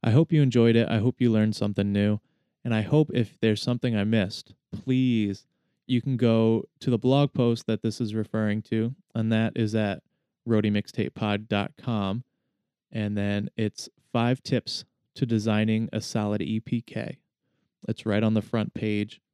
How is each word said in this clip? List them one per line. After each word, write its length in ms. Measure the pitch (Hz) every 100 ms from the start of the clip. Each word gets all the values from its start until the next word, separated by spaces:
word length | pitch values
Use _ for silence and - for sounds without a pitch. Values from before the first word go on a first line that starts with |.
I 60 | 117
hope 220 | 113 165
you 100 | 156
enjoyed 340 | 139 120 117 113
it. 140 | 117
I 80 | 110
hope 200 | 113 -
you 100 | 120
learned 240 | 110 107 104
something 380 | 104 101 101
new. 260 | 101 101 104 _ _ _ _
And 100 | 123
I 80 | 110
hope 300 | 101 151 151
if 260 | 123 113 _
there's 220 | 113 107
something 340 | - 123 123 110
I 80 |
missed, 520 | 104 113 98 - - - _
please, 720 | - - 131 131 113 104 95 _ _ _ _ -
you 160 | 127
can 160 | 139 123
go 460 | 117 113 113 113 - _
to 100 | -
the 80 | 117
blog 360 | 123 135 143
post 340 | - 120 117 -
that 160 | 110
this 180 | 113 -
is 140 | 110 110
referring 480 | 104 110 107 104
to, 320 | - 113 113 131 _
and 180 | 117 113
that 220 | 113 110 -
is 200 | 107 110
at 260 | 104 82 _ _ _ _ -
roadie 220 | 110 107
mixtape 420 | 104 - - -
pod 340 | - 107 104 110
dot 260 | 104 - -
com. 440 | - 110 98 113 - _ _ _ _ _ _
And 260 | 113 104 104
then 320 | 101 104 - -
it's 320 | 107 - - _ _
five 280 | 120 117 127
tips 440 | - 123 - - - _ _ -
to 100 | 120
designing 640 | 113 107 107 110 110 117
a 80 | 110
solid 400 | - 113 104 104
E 180 | 80 110
P 220 | - 120
K. 380 | - 110 117 - _ _ _ _ _ _ -
It's 180 | 113 110
right 180 | 104
on 120 | 110 110
the 60 |
front 320 | 104 117 101
page. 480 | - 110 104 107 - _